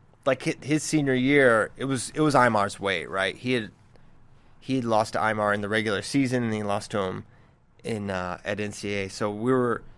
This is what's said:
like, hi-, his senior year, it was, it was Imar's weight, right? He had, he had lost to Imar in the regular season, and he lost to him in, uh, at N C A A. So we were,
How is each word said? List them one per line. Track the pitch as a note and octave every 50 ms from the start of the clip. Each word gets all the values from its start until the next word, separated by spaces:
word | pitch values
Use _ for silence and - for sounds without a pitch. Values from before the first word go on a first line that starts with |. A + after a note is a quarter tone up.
| - _ - _ -
like, | C3+ C3 - -
hi-, | E3+ C#3 -
his | - C3 D#3 D3+ -
senior | - D#3 D#3 C#3 C3+ C3
year, | B2+ B2+ C3+ C#3+ C#3+ C3+ A#2+ A2+ A2 F#2+ - -
it | - B2
was, | C3+ C3+ A#2+ - - -
it | D3
was | D#3 D3+ C3+
Imar's | C3 B2 A#2+ A2+ G#2 G2 G2+ - -
weight, | G2 G2 F#2 E2 C#2 B1
right? | E2+ F#2+ F#2+ F#2+ -
He | - A#2+ B2 B2+
had, | A#2+ G#2+ - - _ - - - - - - - - - - - - - - - -
he | - - C3
had | C3 A#2
lost | A2+ A2 G#2+ A2 - -
to | -
Imar | G2+ A2 G#2+ G#2+ G#2 G#2 G2+
in | G#2
the | G2+ G2
regular | A2 A2 G#2+ A2 G2 G2
season, | - - - C#3 C3+ A#2+ B2+ B2 A#2+
and | A2+ A2
he | G#2+ G#2
lost | G2+ G2+ G#2 - -
to | - G2+
him | F#2+ F#2 G2 G#2 G2 - - - - _ _ _ _ _ _ _ -
in, | - A2+ G#2 G2+ G2+
uh, | F#2+ F#2 F2+ F2+ F2+ - -
at | G2 G#2 G2+
N | G#2 G#2
C | G2+ - - G2+ G2+
A | G2+ F#2+
A. | F#2+
So | - - A2+ G#2
we | G#2 G#2 A2+ B2+
were, | C3 B2+ B2 A#2+ A2+ - - - -